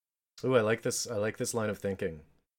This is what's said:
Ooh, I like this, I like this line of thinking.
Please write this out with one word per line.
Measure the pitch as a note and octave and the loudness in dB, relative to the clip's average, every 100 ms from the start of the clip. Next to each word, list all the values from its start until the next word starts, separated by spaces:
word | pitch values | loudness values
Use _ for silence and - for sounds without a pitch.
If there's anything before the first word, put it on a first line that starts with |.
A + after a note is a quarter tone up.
| _ _ _ - | _ _ _ -6
Ooh, | B2 B2+ | 4 4
I | |
like | G#2+ A2+ | 4 2
this, | B2+ - - | 0 -4 -4
I | A2+ | -2
like | G#2+ - | -2 -2
this | A#2+ | -4
line | A#2 G#2+ | -2 -2
of | G2 | -2
thinking. | G2+ F#2+ F#2+ D#2+ - _ _ | -4 -2 -4 -6 -16 _ _